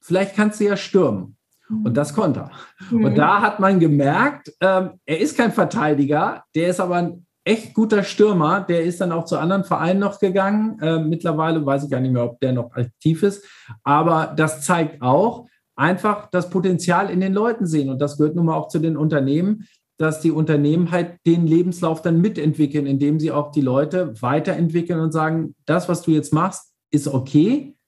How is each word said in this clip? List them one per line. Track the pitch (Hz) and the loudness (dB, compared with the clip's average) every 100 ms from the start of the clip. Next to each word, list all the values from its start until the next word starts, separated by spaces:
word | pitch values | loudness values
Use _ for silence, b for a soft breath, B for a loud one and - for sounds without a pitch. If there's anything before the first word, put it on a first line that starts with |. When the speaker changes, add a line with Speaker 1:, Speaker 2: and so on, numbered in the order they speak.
Speaker 1:
vielleicht | - 180 196 | -2 -2 0
kannst | - 214 208 | 0 0 2
du | |
ja | 208 196 | 0 0
stürmen.“ | - 196 156 104 90 - _ _ _ | 0 2 2 0 -8 -16 _ _ _
Speaker 2:
Mhm. | 110 | -4
Speaker 1:
Und | 214 117 | -2 0
das | 143 | -2
konnte | - 190 113 | -2 -2 -2
er. | - B B B 185 | -6 B B B -4
Speaker 2:
Mhm. | 233 | 0
Speaker 1:
Und | 220 143 | 2 4
da | 147 202 | 4 4
hat | 214 208 | 2 2
man | 190 190 | 2 4
gemerkt, | 165 143 139 165 262 285 - - | 4 4 2 2 0 -2 -16 -2
ähm, | 185 190 185 - | 2 2 -2 -8
er | - 160 | -6 -2
ist | 269 - | -2 0
kein | 233 | 0
Verteidiger, | 202 175 113 151 143 143 147 196 - _ | 2 0 0 0 2 2 2 0 -4 _
der | 156 170 | -2 -2
ist | 180 | -2
aber | 180 175 | -2 0
ein | 175 - _ _ - | -2 -6 _ _ -4
echt | 214 - | -4 -2
guter | - 220 214 | -2 2 2
Stürmer, | 185 - 214 190 156 190 | -2 2 4 4 2 0
der | 185 170 | 0 -2
ist | 165 175 | -2 -2
dann | 180 | -4
auch | 165 | -4
zu | 165 151 | -4 -4
anderen | 156 196 | 0 -2
Vereinen | 185 160 160 190 | -2 -2 0 0
noch | 202 196 | -2 -2
gegangen. | 196 185 190 208 220 - | 0 0 0 0 -2 -4
Äh, | 156 165 | -2 -2
mittlerweile | 156 165 175 156 160 165 | -2 -2 -2 -2 0 0
weiß | 143 139 | 0 -2
ich | 147 | -2
gar | 135 | -2
nicht | 131 | 0
mehr, | 127 | 0
ob | 120 - | -2 -2
der | 131 | -2
noch | 127 117 | -2 -4
aktiv | - 120 _ 156 160 | -6 -6 _ -2 2
ist, | 202 202 B B B 113 | 0 -2 B B B -12
aber | - 143 160 165 160 151 | 0 2 4 0 0 0
das | 156 - - | 0 0 -2
zeigt | 170 156 - | 0 0 -2
auch, | 127 139 220 - b b _ | 0 2 2 -2 b b _
einfach | - 165 185 214 208 - | -2 0 2 0 -2 -2
das | 180 170 | -4 -2
Potenzial | 190 185 180 - 175 202 | -2 0 0 0 0 0
in | 180 | -2
den | 190 | 0
Leuten | 190 226 226 | 0 0 -2
sehen. | 180 156 135 | -2 0 -2
Und | 131 | -2
das | 143 143 | -4 0
gehört | 151 170 | 0 2
nun | 165 | 0
mal | |
auch | 156 156 | 0 -2
zu | 160 | -2
den | 165 151 | -2 0
Unternehmen, | 156 151 135 147 190 214 B B _ _ | 0 0 0 0 0 -4 B B _ _
dass | 156 151 | -4 0
die | 165 | 0
Unternehmen | 151 156 151 143 165 170 | 0 2 2 2 2 0
halt | 175 175 - | 0 -4 -2
den | 170 170 165 | 0 2 4
Lebenslauf | 160 180 175 165 160 | 4 2 -2 -4 -2
dann | 175 165 | 0 2
mitentwickeln, | 190 - 156 147 147 147 139 | 2 2 -2 0 0 0 -2
indem | 139 143 156 | 0 0 0
sie | 156 | 0
auch | 143 147 | -2 -2
die | - | -2
Leute | 131 127 151 185 170 117 | 0 2 0 -2 -4 -6
weiterentwickeln | 123 139 - 160 165 165 170 170 | -2 -2 -2 -2 0 -2 -2 -2
und | 160 | -2
sagen, | 160 156 160 156 - | -2 -2 -2 -6 -10
„Das, | - 165 175 | -2 -2 0
was | 170 | -4
du | - | 2
jetzt | 156 147 | 0 2
machst, | 151 185 - - _ _ | 0 0 -4 -18 _ _
ist | 151 143 | -2 0
okay | 131 127 147 180 285 - - | -4 2 4 4 2 -4 -20